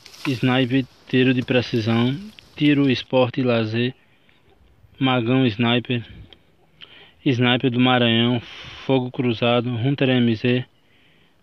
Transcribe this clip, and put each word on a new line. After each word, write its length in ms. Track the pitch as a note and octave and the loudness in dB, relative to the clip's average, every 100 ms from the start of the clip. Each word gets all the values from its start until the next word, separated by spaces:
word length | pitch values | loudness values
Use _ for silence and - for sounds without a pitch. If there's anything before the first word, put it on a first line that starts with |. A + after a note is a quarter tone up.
| - - D3+ | -20 -10 -8
Sniper, 560 | B2 C3 B2+ B2+ C3+ B2 _ - | -2 0 0 0 -2 -4 _ -4
tiro 260 | B2+ B2+ | 0 2
de 80 | B2+ | 0
precisão, 760 | A#2+ B2 A2+ A#2+ A2 A2+ A#2+ C#3+ G#3 - - | 0 -2 0 -2 0 0 0 -4 -10 -20 -20
tiro, 340 | - D3 C#3+ C#3 | -2 2 2 2
esporte 520 | A#2+ - C3 A#2+ - | 0 0 0 2 0
e 20 | |
lazer, 540 | B2+ A#2 A2 A2+ B2 - _ _ _ _ _ _ _ _ _ - | 0 0 -2 -4 -4 -6 _ _ _ _ _ _ _ _ _ -4
Magão 480 | C3+ B2+ A2+ C3 | 0 0 0 2
Sniper, 640 | B2+ G#2 A#2 A#2+ A#2 B2 - - - - _ _ _ _ - - - _ | 0 0 0 0 -2 -6 -8 -16 -20 -20 _ _ _ _ -20 -20 -20 _
Sniper 480 | D#3 A#2+ B2 B2 C3+ | -2 2 2 2 0
do 80 | A#2+ | 2
Maranhão, 600 | B2+ B2+ A#2+ A2+ A#2 B2 - - - - - | 2 4 2 2 2 0 -4 -14 -18 -10 -2
Fogo 240 | C3 B2+ | 0 0
Cruzado, 600 | - B2 A2+ A#2+ A#2+ A#2+ | -2 -2 0 2 0 0
Hunter 380 | A#2+ B2 C#3+ C3+ | -2 -2 0 2
M 220 | B2+ A#2+ G#2+ | 2 2 0
Z, 280 | B2 B2+ B2+ _ _ _ _ _ _ _ | 0 -2 -4 _ _ _ _ _ _ _